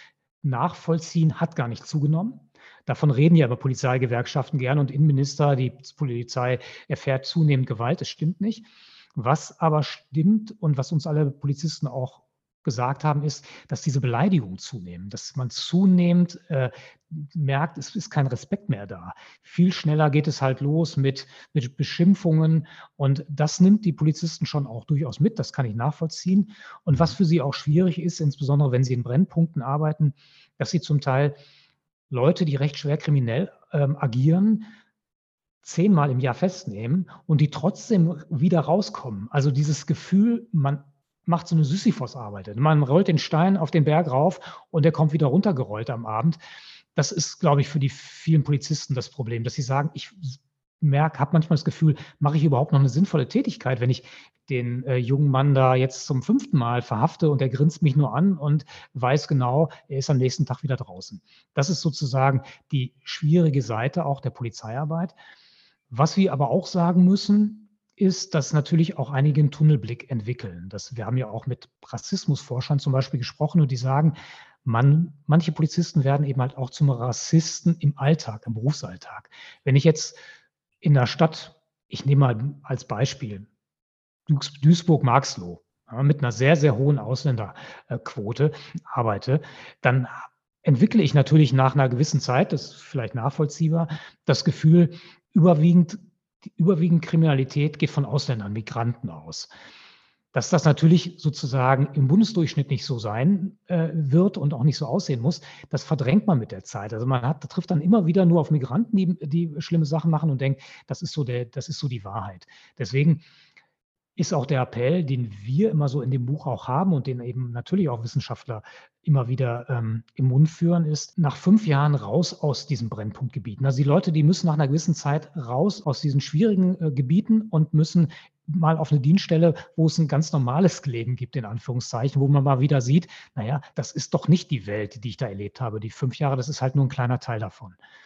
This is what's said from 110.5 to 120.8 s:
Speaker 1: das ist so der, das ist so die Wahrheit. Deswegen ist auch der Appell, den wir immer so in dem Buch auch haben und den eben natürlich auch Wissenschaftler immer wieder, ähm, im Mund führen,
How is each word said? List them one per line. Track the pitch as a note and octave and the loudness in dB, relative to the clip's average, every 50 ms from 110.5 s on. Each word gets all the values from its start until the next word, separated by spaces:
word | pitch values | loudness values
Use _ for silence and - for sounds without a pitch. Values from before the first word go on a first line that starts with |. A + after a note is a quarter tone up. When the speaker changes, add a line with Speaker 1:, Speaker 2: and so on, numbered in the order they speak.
| C3+ - - - - - _ | -2 -4 -8 -16 -20 -16 _
Speaker 1:
das | - C#3+ - | -10 -10 -8
ist | - C#3+ | -10 -8
so | - D#3+ C#3 | -6 -6 -4
der, | A#2+ B2 B2 B2 | -4 -4 -6 -6
das | A#2 - C#3 - | -8 -10 -12 -10
ist | - D#3 - | -10 -8 -8
so | - C3+ | -8 -8
die | B2 A2+ G2 | -8 -8 -10
Wahrheit. | G2 G2 A2 F#2+ G2+ F#2+ - _ _ - - - _ _ | -10 -10 -10 -10 -10 -12 -16 _ _ -20 -20 -20 _ _
Deswegen | - B2+ F#2 A#2+ C#3 D3 E3+ D#3 D#3+ - _ _ _ _ _ _ _ _ _ _ _ _ _ _ _ _ _ _ | -10 -8 -4 0 2 4 4 2 2 -2 _ _ _ _ _ _ _ _ _ _ _ _ _ _ _ _ _ _
ist | - D#3+ - F3+ | -6 -4 -2 -2
auch | C#3+ B2 | -4 -2
der | - D3+ C3 | -2 -2 -2
Appell, | B2 - - A#2+ A#2+ C3 E3+ F3+ D#3+ | -2 -2 -4 -2 -2 0 0 0 -2
den | C3 C3+ B2+ A#2+ A2 G2+ G2+ | -2 -2 -4 -4 -6 -8 -10
wir | G2+ A2+ C3 D#3+ G#3+ A3 | -8 -4 0 0 0 2
immer | - D3 D3 | 2 0 0
so | C3+ B2 D3 | 0 -2 -2
in | A#2+ B2+ | -2 -2
dem | C3+ C3+ A#2+ | -2 -2 -2
Buch | B2 D3 D3+ - | -4 -4 -6 -6
auch | C#3+ A#2+ - - | -6 -8 -6 -6
haben | - B2+ D3 G3 F#3+ E3+ | -4 -2 0 2 2 0
und | C3+ C3 | 0 -2
den | C#3 B2+ B2 | -4 -6 -6
eben | A#2+ B2 B2 C3 B2+ A#2+ | -8 -8 -8 -6 -8 -6
natürlich | A#2 A#2+ A#2 - F#3 G3+ F#3 C#3+ | -8 -10 -6 -4 -2 0 0 0
auch | A#2+ A2+ A#2 | -2 -4 -6
Wissenschaftler | A#2 - C3+ - - A#2+ - - - A#2 G#2+ - - - - - _ _ _ _ | -6 -4 -4 -4 -6 -8 -12 -10 -10 -10 -10 -12 -16 -20 -20 -20 _ _ _ _
immer | E3+ D3 C3+ A#2+ | 0 2 2 0
wieder, | A#2 C3 B2+ C3 A#2+ A#2 A#2+ A#2+ - | 0 -2 -2 -2 -2 -4 -4 -6 -6
ähm, | C3 A#2+ A2+ A2 A2+ A2+ - _ _ | -6 -4 -4 -4 -6 -6 -8 _ _
im | - C3 | -2 0
Mund | C3 B2 C3+ D#3 D#3 | 2 4 4 4 2
führen, | - - E3+ E3+ F3 E3+ | 2 0 0 2 2 2